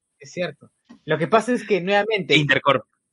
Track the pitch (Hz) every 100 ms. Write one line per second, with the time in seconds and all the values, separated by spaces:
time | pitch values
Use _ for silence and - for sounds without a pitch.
0 | _ _ - 175 170 143 - _ _ -
1 | - 151 165 220 214 247 247 190 180 202
2 | 208 214 139 160 143 135 143 127 - _
3 | _